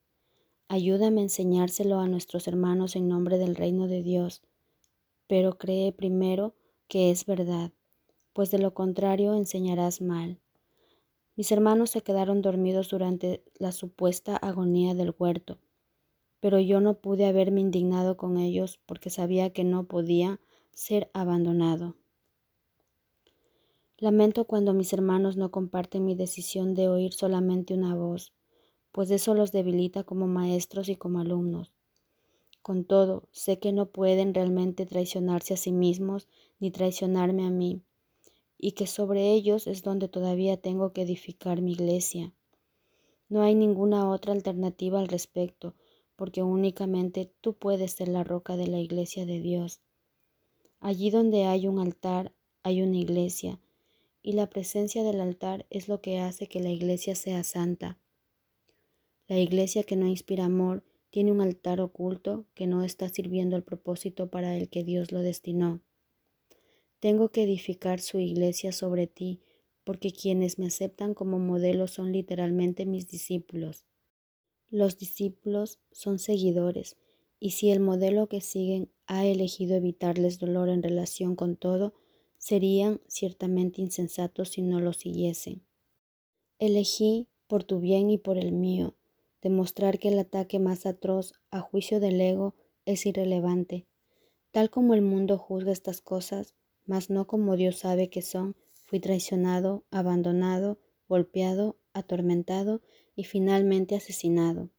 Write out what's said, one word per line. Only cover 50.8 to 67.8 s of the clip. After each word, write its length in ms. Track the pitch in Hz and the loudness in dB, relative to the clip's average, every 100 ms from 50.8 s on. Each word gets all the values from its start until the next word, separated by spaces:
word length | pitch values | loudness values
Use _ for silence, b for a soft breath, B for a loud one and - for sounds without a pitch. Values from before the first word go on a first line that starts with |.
Allí 300 | 202 190 202 | -4 0 2
donde 340 | 226 226 208 | 4 4 4
hay 240 | 190 190 196 | 4 2 2
un 100 | 190 | 0
altar, 540 | 180 - 185 180 190 _ _ _ | -2 -4 -4 -2 -4 _ _ _
hay 180 | 185 185 | -2 0
una 140 | 185 180 | 2 0
iglesia, 640 | 170 175 180 - 180 185 _ _ _ _ _ _ | 0 0 0 -4 -8 -10 _ _ _ _ _ _
y 120 | 208 | -4
la 180 | 208 208 | -2 -2
presencia 540 | 196 180 208 208 233 | -4 -6 -2 -2 -2
del 160 | 220 196 | -2 0
altar 440 | 180 180 190 190 - | -2 -4 -6 -6 -8
es 180 | 202 196 | -10 -6
lo 120 | 202 | -6
que 180 | 190 185 | -4 -4
hace 300 | 180 180 196 | -4 -6 -8
que 120 | 180 | -4
la 100 | 180 | -4
iglesia 440 | 170 175 180 - | -2 -2 -2 -4
sea 300 | 185 190 180 | -6 -4 -6
santa. 540 | 165 175 175 175 175 180 _ _ _ _ _ _ _ _ _ _ _ _ - | -4 -4 -4 -4 -8 -12 _ _ _ _ _ _ _ _ _ _ _ _ -2
La 100 | 185 | 0
iglesia 460 | 175 185 190 214 | 2 2 0 -2
que 100 | 208 | -2
no 120 | 185 185 | 0 0
inspira 400 | 185 - 190 180 | -2 -4 -2 0
amor 360 | 185 185 190 _ _ _ | 0 0 -2 _ _ _
tiene 200 | 208 208 | 0 2
un 100 | 202 | 4
altar 400 | 190 180 180 180 | 0 -2 -4 -2
oculto 640 | 185 - 180 185 196 214 214 | -4 -4 -6 -6 -6 -8 -10
que 120 | - 180 | -6 -2
no 160 | 180 | 0
está 260 | 185 - 185 | -2 -4 -8
sirviendo 460 | 180 180 185 180 | -6 -4 -2 0
al 80 | 180 | -2
propósito 640 | - 180 - 175 190 - 180 | -6 -10 -8 -6 -8 -8 -8
para 280 | 180 180 175 | -6 -4 -4
el 120 | 180 | -6
que 140 | 175 | -6
Dios 300 | 170 180 170 | -2 -4 -2
lo 80 | 180 | -4
destinó. 600 | 180 175 - 175 175 170 _ _ _ _ _ _ _ b b b b - | -4 -4 -4 0 0 -2 _ _ _ _ _ _ _ b b b b -2
Tengo 300 | 214 214 220 | 2 4 2
que 160 | 226 | 2
edificar 560 | 202 190 - 180 | 0 0 -4 -6